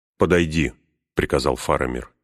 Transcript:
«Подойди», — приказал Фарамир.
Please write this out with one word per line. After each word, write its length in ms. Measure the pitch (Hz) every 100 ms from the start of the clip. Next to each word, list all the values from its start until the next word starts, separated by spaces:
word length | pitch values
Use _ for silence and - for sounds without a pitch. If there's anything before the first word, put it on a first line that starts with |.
| _ _
«Подойди», — 540 | 90 87 82 80 65 - _ _ _
приказал 420 | - 73 71 71 64
Фарамир. 560 | - 71 64 62 - _